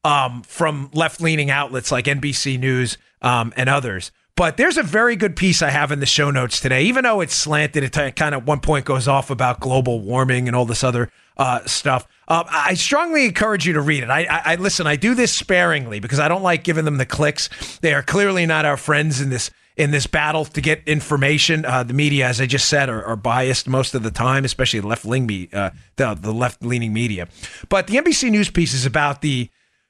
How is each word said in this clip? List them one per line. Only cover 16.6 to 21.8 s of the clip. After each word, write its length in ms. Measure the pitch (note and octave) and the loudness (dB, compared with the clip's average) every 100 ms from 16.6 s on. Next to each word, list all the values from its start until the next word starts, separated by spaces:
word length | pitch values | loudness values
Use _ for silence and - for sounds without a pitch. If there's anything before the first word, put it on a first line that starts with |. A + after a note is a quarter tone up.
giving 220 | - D#3+ D#3 | 0 0 0
them 120 | C#3+ | 0
the 80 | C3 | -2
clicks. 720 | - D3+ - - - - - | 0 0 0 -6 -8 -14 -4
They 120 | E3 | 0
are 80 | C#3+ | 0
clearly 460 | C#3 G3 G3+ F#3 E3 | 0 2 2 2 2
not 180 | D#3 D3+ | 2 0
our 120 | C#3 | 0
friends 440 | - D3 D#3 C3 | 0 2 2 0
in 80 | C#3 | -2
this, 220 | B2+ - - _ - | -4 -6 -10 _ -2
in 140 | D3 | 0
this 160 | D3 B2+ | 2 0
battle 380 | D#3 D3+ D#3 D3+ | 0 0 -2 -4
to 160 | - | -2
get 200 | C#3 D#3+ - | 0 0 0
information. 760 | D3+ - C#3+ C#3 D3+ - D#3+ | -2 0 0 2 2 2 0
Uh, 200 | D3 B2+ | 0 -2